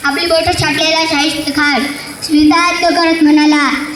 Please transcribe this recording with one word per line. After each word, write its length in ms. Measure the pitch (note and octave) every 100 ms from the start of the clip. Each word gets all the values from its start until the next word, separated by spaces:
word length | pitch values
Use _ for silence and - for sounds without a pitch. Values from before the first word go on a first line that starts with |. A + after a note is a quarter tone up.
आपली 220 | C#4+ C#4 E4+
बोटं 360 | E4 E4 F4+
छाटलेला 440 | D#4+ D4 D#4+ D#4+ D#4+
शाहिस्ते 460 | D4+ D4+ D4+ D4
खान 300 | C#4 D4 C4+ C#4+ - - -
स्मितार्थ 640 | - D4+ D4+ E4+ F4 F4 F4
करत 380 | E4 E4+ E4
म्हणाला 460 | D4+ D4+ D4+ D4 C#4 - -